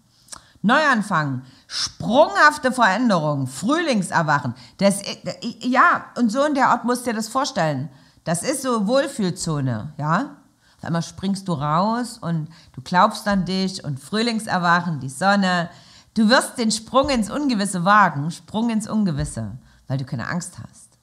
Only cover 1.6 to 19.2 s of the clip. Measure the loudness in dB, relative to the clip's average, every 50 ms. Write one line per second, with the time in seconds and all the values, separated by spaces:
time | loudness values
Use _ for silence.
1.6 | _ -12 -8 -6 -6 -6 -8 -6 -4 2 4 4 4 4 4 4 4 4 4 4
2.6 | -2 -2 2 2 4 4 4 2 2 2 2 2 2 0 -2 -2 -4 -6 -6 -6
3.6 | -2 0 0 0 0 0 0 0 0 0 0 0 2 2 2 0 0 -4 -6 -8
4.6 | -14 -20 _ 0 2 2 2 0 -4 -10 -12 -10 -10 -12 -10 -8 -10 -10 -10 -6
5.6 | -4 0 2 4 4 4 4 2 -2 -8 -2 0 0 2 2 2 2 2 2 2
6.6 | 4 4 2 2 2 -2 -2 -2 -2 -4 -4 -4 -6 -4 -4 -4 -4 -2 -2 -2
7.6 | 0 0 0 -4 -6 -8 -12 -18 _ _ _ _ _ -4 -4 -2 -2 -4 -4 -2
8.6 | -2 -2 0 0 2 2 2 2 2 0 -2 -2 -2 -2 -2 -4 -4 -4 -2 -2
9.6 | -2 -2 -2 -4 -6 -10 -10 -6 -2 0 0 0 0 -4 -10 -18 _ _ _ _
10.6 | _ _ _ _ -8 -4 -4 -4 -4 -6 -10 -6 -4 -4 -4 -4 -4 -4 -4 -4
11.6 | -2 0 0 2 2 0 0 -2 -4 -6 -10 -10 -6 -4 -4 -4 -4 -6 -12 -20
12.6 | -20 -20 -18 -18 -8 0 4 4 4 4 2 -2 -2 0 0 0 0 0 -2 -2
13.6 | -2 -2 -4 -6 -8 -8 -8 -8 -8 -6 -4 -2 0 0 -2 -4 -4 -2 -2 0
14.6 | 2 2 2 2 2 -2 -4 -4 -6 -8 -6 0 2 2 4 4 4 2 2 0
15.6 | -2 -4 -8 -16 -20 -20 -20 -20 _ _ _ 2 4 6 4 4 2 0 -4 -2
16.6 | -2 -2 -2 -4 -6 0 0 0 2 2 0 0 0 -2 -4 -2 -2 0 0 0
17.6 | -2 -2 -2 -2 2 4 6 6 6 4 2 -2 -4 -6 -8 -10 -14 -8 -4 -2
18.6 | -2 0 -2 -2 -4 -2 -2 0 0 0 0 -2